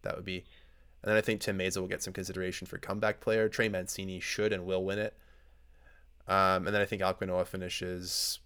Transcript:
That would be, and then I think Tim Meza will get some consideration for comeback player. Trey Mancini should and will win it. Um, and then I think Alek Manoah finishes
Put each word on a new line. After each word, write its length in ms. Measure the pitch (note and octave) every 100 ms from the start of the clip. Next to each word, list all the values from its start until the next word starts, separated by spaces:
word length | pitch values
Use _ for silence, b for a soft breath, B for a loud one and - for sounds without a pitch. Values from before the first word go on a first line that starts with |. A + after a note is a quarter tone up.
That 160 | - -
would 80 | F#2
be, 180 | F2+ - b b b b b
and 80 | G#2
then 60 | G#2+
I 60 |
think 180 | G#2+ G#2+
Tim 180 | - G2
Meza 200 | F#2 F#2+
will 100 | F#2
get 160 | G2
some 80 | -
consideration 560 | F#2 F#2 F#2 F#2 - F#2
for 100 | G2
comeback 440 | - G#2 G#2+ -
player. 260 | - A2 A2
Trey 220 | - A2+
Mancini 500 | F#2+ F2+ - F#2+ F#2
should 320 | - - G#2+
and 140 | G2 F2+
will 180 | F#2
win 160 | F#2+ G2+
it. 140 | G#2+ - b b b b b b b b b - -
Um, 400 | G2 F#2+ F#2 G2
and 80 | G#2
then 60 |
I 40 | G2
think 160 | G2+
Alek 200 | F#2+ F#2
Manoah 240 | F#2+ F#2 F2+
finishes 920 | F#2+ F2+ - F2+ F2+ F2+ - - -